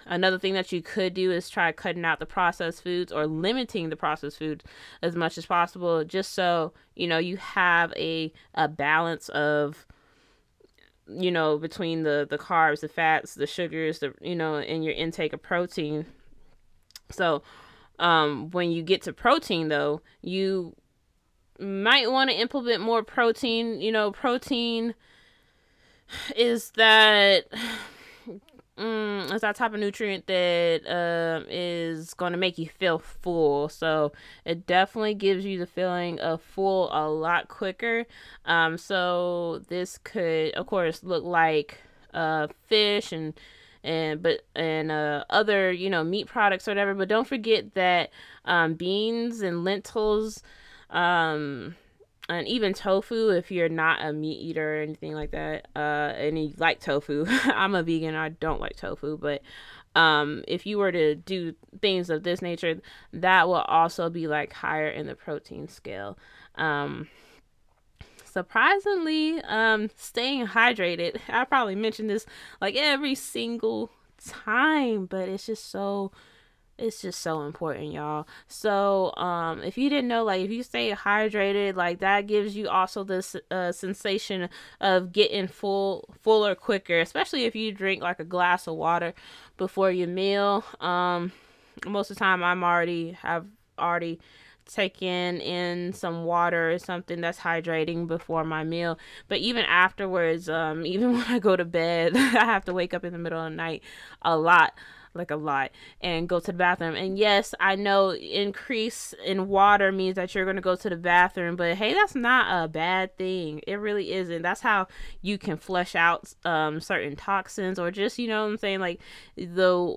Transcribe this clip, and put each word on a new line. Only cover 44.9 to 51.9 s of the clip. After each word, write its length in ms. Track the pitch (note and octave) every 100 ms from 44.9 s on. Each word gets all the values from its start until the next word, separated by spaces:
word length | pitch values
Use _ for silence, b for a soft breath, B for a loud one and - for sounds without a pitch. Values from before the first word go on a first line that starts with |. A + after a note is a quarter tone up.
uh, 340 | D#3 D3+ D3 -
other, 440 | G3+ G#3+ G3+ F#3+
you 180 | F3+ F#3+
know, 140 | F3
meat 220 | D#3+ G3+ -
products 400 | A#3+ G3+ F#3 -
or 20 |
whatever. 240 | G3+ G3+
But 140 | G3 F#3+
don't 180 | G#3+ C4
forget 480 | C4 G#3 A3 G#3
that, 360 | F#3+ F3+ F3 - B B B
um, 300 | - F3 E3
beans 640 | E3 F3+ G3+ A3 A#3 A#3 A3+
and 220 | F#3+ E3+
lentils, 760 | F3+ G#3 - A3+ G#3+ G#3+ G#3+ - - B B B B
um, 840 | F3 F3 E3+ D#3+ D3+ D3 C3 F#2+ E3+ b